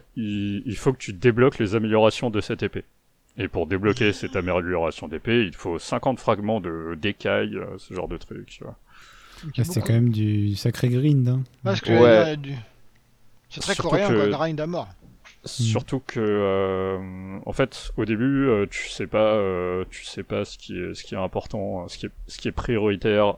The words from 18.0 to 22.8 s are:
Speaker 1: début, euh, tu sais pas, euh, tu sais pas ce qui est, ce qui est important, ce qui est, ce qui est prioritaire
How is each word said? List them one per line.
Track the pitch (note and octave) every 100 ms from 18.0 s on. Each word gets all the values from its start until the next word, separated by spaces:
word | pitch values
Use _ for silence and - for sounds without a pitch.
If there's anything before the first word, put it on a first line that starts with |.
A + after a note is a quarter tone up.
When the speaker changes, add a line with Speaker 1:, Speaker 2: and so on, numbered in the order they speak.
| A2
Speaker 1:
début, | A2 B2+ C#3 C#3
euh, | G#2+ G2
tu | - -
sais | - G2
pas, | G#2+ G#2+ G#2+
euh, | G2 F2+ F2+ F2+ F#2
tu | - -
sais | -
pas | F#2+ G2+ G#2
ce | -
qui | - F#2
est, | F2+
ce | F2+
qui | - G2+
est |
important, | F#2 G2+ - A2 G2+ G2 F2
ce | -
qui | G2+
est, | - -
ce | -
qui | A#2+
est |
prioritaire | - - A2+